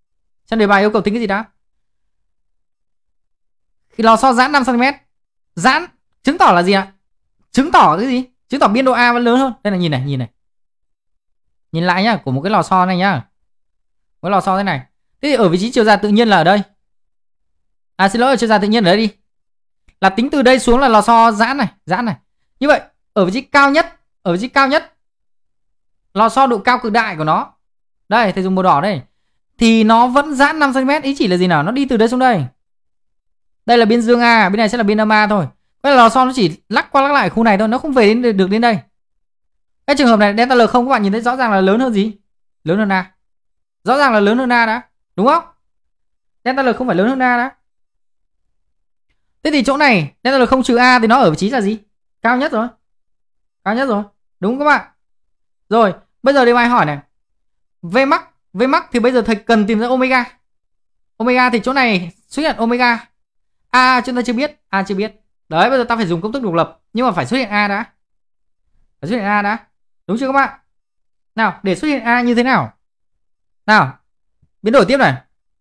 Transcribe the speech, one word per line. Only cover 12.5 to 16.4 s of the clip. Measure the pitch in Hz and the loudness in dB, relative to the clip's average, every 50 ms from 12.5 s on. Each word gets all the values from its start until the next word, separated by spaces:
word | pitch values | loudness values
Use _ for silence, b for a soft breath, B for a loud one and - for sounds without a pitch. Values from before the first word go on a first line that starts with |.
lò | 220 185 156 | -2 -2 0
xo | - 190 185 180 | 0 0 0 2
này | 185 185 | 0 0
nhá. | 175 185 202 180 | 0 0 -2 -2
Một | 123 - _ _ _ _ _ _ _ _ _ _ _ _ _ _ _ _ _ _ _ - | -4 -6 _ _ _ _ _ _ _ _ _ _ _ _ _ _ _ _ _ _ _ -6
cái | 180 | -2
lò | 202 185 | -2 -2
xo | - 196 185 | -2 -2 -4
thế | 196 202 | -2 -2
này. | 190 156 131 - _ _ _ _ _ _ - | -4 -6 -8 -10 _ _ _ _ _ _ -8
Thế | - 302 | -4 -2
thì | 277 | 0
ở | 233 214 170 | 2 2 2
vị | 165 175 | 2 0
trí | 202 247 | -4 -2
chiều | - 247 214 | 0 0 2
dài | 220 208 202 | 2 2 2
tự | 214 208 | 2 0
nhiên | 202 220 240 | 2 2 2
là | 220 196 | 2 2
ở | 170 | 2